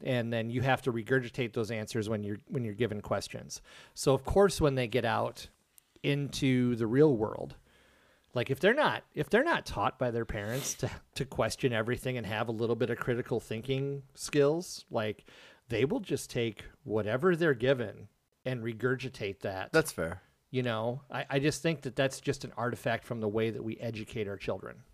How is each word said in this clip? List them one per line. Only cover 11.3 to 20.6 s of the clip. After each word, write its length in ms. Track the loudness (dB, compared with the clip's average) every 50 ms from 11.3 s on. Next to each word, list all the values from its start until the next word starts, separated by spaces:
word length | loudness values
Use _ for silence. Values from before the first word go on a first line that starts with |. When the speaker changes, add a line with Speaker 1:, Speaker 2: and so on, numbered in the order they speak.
| -2 0 0 0 0 0 0 2 2
Speaker 1:
everything 420 | 2 0 0 -2 -2 -2 -4 -4
and 100 | -4 -4
have 220 | -4 -2 -2 -2 -2
a 40 | -2
little 240 | 0 0 0 2
bit 120 | 0 0 0
of 80 | -2
critical 440 | -2 -2 -2 -2 -2 -2 -2 -2 -4
thinking 640 | -2 -4 -6 -6 -4 -2 -2 -2 -2 -2 -4 -6 -10 -14 _
skills, 720 | -12 -8 0 4 4 6 6 4 2 -2 -6 -10 -14 -12 -6
like, 360 | -4 -2 -2 -2 -4 -6 -12 -20 -20 -20 -20 -20 -20 _ _ -4
they 160 | 0 2 2
will 160 | 2 2 -2
just 300 | -2 -4 -4 -4 -4 -4
take 340 | -4 -2 -2 -2 -4 -6 -12 -18 -20 _ -8
whatever 520 | -4 -2 -2 0 0 0 2 2 2 2
they're 160 | 4 4 4 4
given 560 | 4 4 2 2 2 0 -4 -8 -10 -16 -18 _ _ _ _ _ _ -6
and 160 | -4 -4 -2 -2
regurgitate 800 | -4 -4 0 0 0 0 0 -2 -6 -8 -6 -6 -6 -6 -4
that. 300 | -4 -4 -4 -4 -4 2 4
Speaker 2:
That's 200 | 4 4 2 0
fair. 300 | -2 -2 -2 -4 -6 -12 _ _ _ _ _
Speaker 1:
You 120 | -4 -2